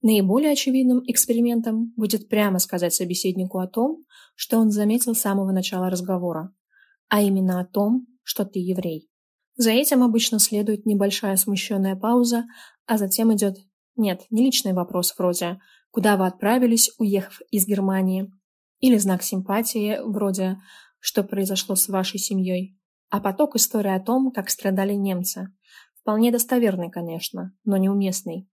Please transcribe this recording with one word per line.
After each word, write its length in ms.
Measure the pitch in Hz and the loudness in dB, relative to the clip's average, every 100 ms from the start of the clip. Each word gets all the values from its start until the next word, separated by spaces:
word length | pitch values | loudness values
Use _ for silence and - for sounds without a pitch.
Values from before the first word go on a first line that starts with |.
Наиболее 520 | 233 214 190 226 302 | 4 4 4 4 4
очевидным 500 | 285 - 262 254 254 254 | 2 2 2 4 2 2
экспериментом 840 | 240 - 233 240 233 226 220 233 - | -2 2 2 2 0 -2 -2 -4 -2
будет 320 | 214 214 - | -2 -2 0
прямо 300 | 214 208 185 | 0 2 0
сказать 340 | - 180 175 | -2 -2 -2
собеседнику 680 | - 180 180 190 185 185 190 | -2 -4 -2 -2 -2 -4 -4
о 80 | 185 | -4
том, 380 | 226 254 330 - - - | -2 -2 -2 -12 -20 -20
что 260 | _ - 226 | _ -2 2
он 120 | 220 | 4
заметил 420 | 208 208 233 247 | 2 2 2 0
с 60 | 226 | -2
самого 320 | 208 196 190 | 0 0 0
начала 380 | 190 185 190 185 | -2 -2 -2 -2
разговора, 640 | 180 180 185 175 160 180 _ _ _ _ _ _ | -4 -4 -4 -4 -6 -10 _ _ _ _ _ _
а 120 | 208 | 2
именно 380 | 202 196 185 180 | 2 2 0 0
о 60 | 180 | -2
том, 420 | 208 202 254 247 _ | -2 0 0 -2 _
что 220 | - - 202 | -12 -6 -4
ты 140 | 196 | -4
еврей. 500 | 180 185 180 156 _ _ _ _ _ - | -4 -4 -4 -8 _ _ _ _ _ -2
За 140 | 226 | 2
этим 320 | 226 294 269 | 2 4 4
обычно 360 | 247 226 226 220 | 4 2 0 0
следует 460 | - 208 208 208 214 | 0 0 -2 -2 0
небольшая 500 | 208 196 196 202 190 | 2 0 -2 -2 -2
смущённая 640 | - 196 - 202 190 190 | 0 -2 -2 -2 -2 -2
пауза, 480 | 214 247 240 233 233 - - _ - | 0 2 2 -2 -4 -14 -20 _ -4
а 120 | 214 | -2
затем 360 | 196 196 226 214 | 0 0 2 2
идёт, 220 | 202 190 _ _ _ - | 0 -4 _ _ _ -2
нет, 280 | 208 185 - | -2 -2 -4
не 160 | 220 262 | 0 2
личный 260 | 254 202 | 2 0
вопрос 420 | 185 175 180 180 - | -2 -2 -2 -4 -2
вроде 420 | 180 175 175 185 _ _ _ | -2 0 -4 -8 _ _ _
«Куда 240 | - 208 202 | 0 2 4
вы 120 | 185 | 2
отправились, 640 | 185 202 247 247 226 - - | 0 0 2 4 4 2 0
уехав 440 | 214 196 190 - - | 0 0 -2 -16 -4
из 160 | 208 190 | -2 0
Германии?» 640 | 202 190 190 190 185 196 _ _ _ _ _ | 0 0 0 0 -2 -4 _ _ _ _ _
или 180 | 262 226 | 4 4
знак 240 | 196 185 | 4 0
симпатии 800 | - 190 185 202 226 226 208 214 | -2 -6 -2 -2 -2 -2 -2 -4
вроде 600 | 226 208 202 190 185 190 - - - _ | -4 -2 -2 -2 -2 -4 -10 -20 -20 _
«Что 240 | - - | -4 -2
произошло 520 | 196 196 190 190 - 190 | -2 -2 -2 -2 -2 -2
с 140 | - | 0
вашей 300 | 190 190 196 | 0 -2 -4
семьёй?», 580 | - 196 185 180 190 _ _ _ _ | -4 -2 0 -2 -4 _ _ _ _
а 100 | 202 | -2
поток 380 | 202 190 302 240 | -2 0 0 2
истории 340 | - 220 202 | 0 0 0
о 80 | 190 | -2
том, 320 | 190 254 262 | 0 0 0
как 180 | 247 185 | -4 -6
страдали 440 | - 196 190 196 | -4 -2 0 0
немцы. 600 | 202 196 185 185 - 190 _ _ - _ _ | -2 -2 -2 -6 -8 -12 _ _ -20 _ _
Вполне 300 | - 214 233 | -4 2 2
достоверный, 600 | 240 233 254 233 185 175 | 2 0 2 2 0 -6
конечно, 680 | 180 170 165 - 180 185 _ | -8 -8 -8 -10 -10 -12 _
но 140 | 214 196 | -2 2
неуместный. 680 | 190 202 196 185 - 165 190 | 2 2 0 -2 -6 -12 -12